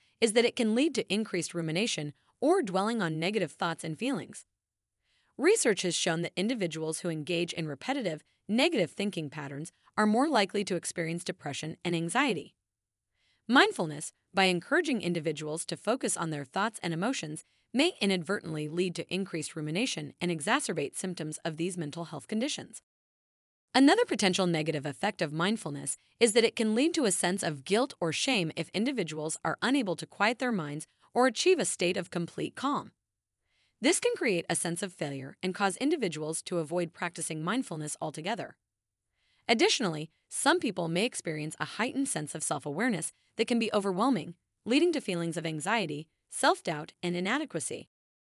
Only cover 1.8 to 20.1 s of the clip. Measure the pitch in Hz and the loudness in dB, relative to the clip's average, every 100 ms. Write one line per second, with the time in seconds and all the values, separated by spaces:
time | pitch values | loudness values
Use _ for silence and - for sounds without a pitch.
1.8 | 226 - 147 - _ _ 277 381 220 185 | 0 -2 -6 -10 _ _ 2 4 2 0
2.8 | 208 233 170 156 170 214 160 - 175 160 | 0 0 0 0 -2 0 -2 -2 -4 -4
3.8 | 165 151 247 214 - - - _ _ _ | -6 -4 -2 -4 -6 -14 -20 _ _ _
4.8 | _ _ _ _ _ - 302 453 254 190 | _ _ _ _ _ 0 4 4 4 2
5.8 | 180 - 180 165 170 - 202 254 175 160 | 0 0 0 0 -2 -2 -2 0 -2 -2
6.8 | 156 156 175 160 147 170 175 - 156 139 | -4 -4 -4 -4 -2 -2 -2 -4 -6 -6
7.8 | - 269 202 156 - _ - 220 330 294 | -4 -2 -4 -6 -10 _ -2 2 4 2
8.8 | 165 - 202 - 147 156 139 139 170 - | 0 -2 -4 -4 -6 -8 -8 -8 -12 -14
9.8 | _ - 214 220 302 247 196 208 196 175 | _ 2 4 4 4 4 2 0 -2 -2
10.8 | - - 160 170 - 180 147 139 156 165 | -4 -4 -4 -4 -4 -6 -8 -8 -8 -6
11.8 | 175 170 165 233 277 175 - _ _ _ | -2 0 2 2 2 0 -6 _ _ _
12.8 | _ _ _ _ _ _ - 262 415 349 | _ _ _ _ _ _ 4 6 6 2
13.8 | 165 147 - - _ 190 185 180 - 311 | -4 -6 -10 -14 _ 4 4 4 2 2
14.8 | 320 240 175 175 156 147 151 156 - 160 | 2 0 0 0 -2 -4 -4 -6 -6 -4
15.8 | - 262 220 - 165 147 143 190 220 - | -2 0 -2 -2 -4 -6 -4 -2 -2 -2
16.8 | 180 165 208 262 156 151 - _ _ 240 | -4 -2 -2 -2 -6 -10 -14 _ _ 0
17.8 | 330 359 202 185 160 208 165 156 151 170 | 2 2 0 2 0 -4 -4 -6 -2 0
18.8 | 185 170 - 180 190 165 147 165 151 170 | 0 -2 -4 -4 -4 -6 -6 -6 -4 -2
19.8 | 254 - 147 | -2 -4 -8